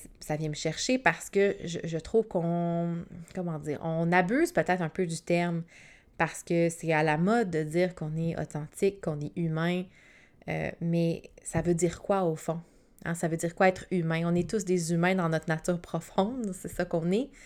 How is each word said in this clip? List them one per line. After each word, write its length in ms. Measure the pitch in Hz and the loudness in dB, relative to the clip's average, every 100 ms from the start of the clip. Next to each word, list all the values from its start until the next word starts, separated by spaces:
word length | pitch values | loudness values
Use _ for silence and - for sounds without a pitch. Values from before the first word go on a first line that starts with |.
| - - | -8 -16
ça 160 | - 151 | -6 -4
vient 140 | 156 | -4
me 60 | 147 | -4
chercher 420 | 165 156 - 254 | -4 -2 0 2
parce 320 | 208 160 - | 2 0 0
que 260 | 196 202 - | 2 2 2
je, 140 | 180 170 | -6 -6
je 140 | 170 160 | -4 -6
trouve 280 | - 220 220 | 0 0 2
qu'on, 800 | 185 165 170 170 170 170 170 - 175 165 190 | 0 0 2 0 0 -2 -4 -8 -14 -12 -8
comment 240 | 175 156 | -6 -6
dire, 200 | 151 143 | -6 -4
on 280 | 165 165 170 | -2 0 4
abuse 400 | 180 180 254 339 | 4 4 2 2
peut-être 300 | - 160 180 | 2 2 0
un 80 | 165 | 0
peu 160 | - 180 | -2 -2
du 160 | 165 | -4
terme 400 | - 175 175 170 165 - - - _ - | 0 0 2 -2 -6 -14 -20 -20 _ -2
parce 240 | 165 - | -2 -2
que 280 | - 175 170 | -2 2 2
c'est 220 | 165 165 | 0 0
à 120 | 156 | 2
la 140 | 156 151 | 4 4
mode 340 | 175 233 202 | 4 2 2
de 100 | 156 | 0
dire 320 | 156 165 180 | 0 2 0
qu'on 240 | 180 156 156 | 0 -6 -2
est 220 | 165 - | -2 -2
authentique, 600 | 147 151 151 - 196 196 | -4 -6 -8 -2 -2 0
qu'on 200 | - 147 | -4 -4
est 120 | 147 - | -4 -2
humain, 480 | 165 156 170 180 185 - - - - _ - | -2 0 0 0 -4 -12 -20 -20 -20 _ -8
euh, 240 | 160 156 - | -4 -4 -4
mais 400 | 170 170 170 165 - - | 0 2 2 -2 -8 -18
ça 180 | - 165 | -6 -2
veut 140 | 160 170 | 0 2
dire 260 | 175 - | 0 -2
quoi 220 | - 196 | 0 2
au 120 | 180 156 | 2 0
fond ? 260 | - 165 - - _ _ 165 | -4 -6 -8 -20 _ _ -6
Hein, 80 | |
ça 140 | 170 170 | -2 -2
veut 100 | 165 | -2
dire 160 | 170 | -2
quoi 140 | - 190 | 4 4
être 180 | 185 - | 4 -2
humain ? 320 | 185 160 160 170 | 0 0 0 2
On 80 | |
est 160 | 175 175 | 2 0
tous 160 | 220 180 | -2 0
des 260 | 180 160 | 0 2
humains 220 | 170 175 | 2 4
dans 160 | 190 165 | 2 2
notre 180 | 160 165 | 0 0
nature 320 | 160 - 175 | -2 0 -2
profonde, 720 | - 165 - - 196 262 214 | -4 -8 -2 0 0 -2 -6
c'est 160 | 185 165 | -6 -8
ça 160 | - 175 | -4 -2
qu'on 260 | 170 165 | 0 2
est. 180 | 196 277 - | 0 0 -8